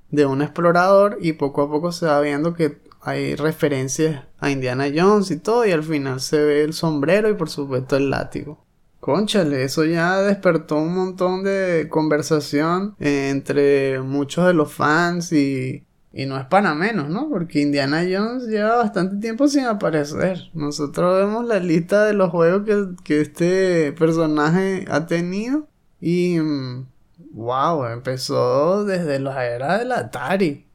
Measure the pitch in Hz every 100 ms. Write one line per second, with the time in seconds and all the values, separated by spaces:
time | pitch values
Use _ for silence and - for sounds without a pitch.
0 | - 147 139 135 151 - 170 170 185 196
1 | 202 - 165 156 143 147 143 151 170 170
2 | 165 147 147 147 165 170 156 - - -
3 | - 139 139 147 151 160 - 135 135 -
4 | 160 143 - - 143 139 127 127 139 151
5 | 190 214 190 160 - 240 220 160 156 151
6 | 135 131 131 151 151 147 151 160 165 151
7 | 143 196 220 190 151 - 139 127 131 139
8 | 139 131 - 143 147 151 _ _ _ _
9 | - 156 208 208 160 139 135 160 156 170
10 | 170 190 196 196 185 165 - 151 160 180
11 | 185 185 180 185 196 196 185 165 156 160
12 | 156 147 - 156 143 143 160 180 208 -
13 | 147 143 135 139 139 139 143 143 135 131
14 | 135 139 139 - 180 175 147 - 135 156
15 | 175 175 170 156 139 135 131 135 - _
16 | _ - 135 135 131 190 196 151 202 214
17 | 143 196 302 220 165 147 147 143 135 156
18 | 180 190 220 254 233 214 214 240 214 208
19 | 185 202 226 226 285 277 254 202 165 160
20 | 147 156 180 180 - 165 147 147 147 -
21 | 175 190 202 220 240 202 175 165 170 202
22 | 214 208 185 170 165 190 208 208 196 180
23 | - 151 151 - 175 190 185 170 147 160
24 | 165 165 160 151 151 175 190 190 - 143
25 | 165 170 175 196 233 294 302 _ _ _
26 | 160 175 175 170 156 143 131 123 131 _
27 | _ _ 285 113 117 131 151 160 120 117
28 | 127 131 127 131 123 131 156 202 208 185
29 | 165 139 135 135 123 117 143 196 247 240
30 | 113 127 135 190 180 139 -